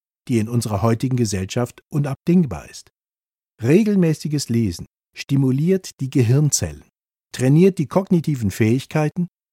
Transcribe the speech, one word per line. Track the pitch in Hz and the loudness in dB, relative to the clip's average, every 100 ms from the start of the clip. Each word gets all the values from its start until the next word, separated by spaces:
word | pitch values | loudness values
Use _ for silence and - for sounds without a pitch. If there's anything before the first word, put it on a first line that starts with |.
| _ _ - | _ _ -2
die | 117 | -2
in | 110 | 0
unserer | 120 113 101 | -2 -2 0
heutigen | 113 113 131 127 | 0 0 -2 -2
Gesellschaft | 110 98 95 123 120 - _ | -2 -4 -6 -4 -6 -8 _
unabdingbar | 151 143 131 - 180 147 143 - | -6 -4 -4 0 2 2 -4 -14
ist. | - - _ _ _ _ _ _ _ | -20 -20 _ _ _ _ _ _ _
Regelmäßiges | 113 180 214 202 165 151 156 147 - | 2 2 4 2 2 0 -4 -6 -2
Lesen | 117 107 85 71 _ _ - | -2 -2 -4 -12 _ _ -16
stimuliert | - 139 131 131 165 190 - - | -2 0 2 0 0 -2 -4 -10
die | 131 | -2
Gehirnzellen, | 139 113 135 147 - 85 71 - _ _ _ _ | 0 2 4 2 0 -4 -10 -20 _ _ _ _
trainiert | - 127 151 190 185 | -2 4 6 4 2
die | 143 | -2
kognitiven | 180 196 175 160 139 104 | -2 0 0 0 -2 -2
Fähigkeiten | - 110 131 - 156 151 - 175 _ _ | 0 2 0 -2 -2 -2 -4 -6 _ _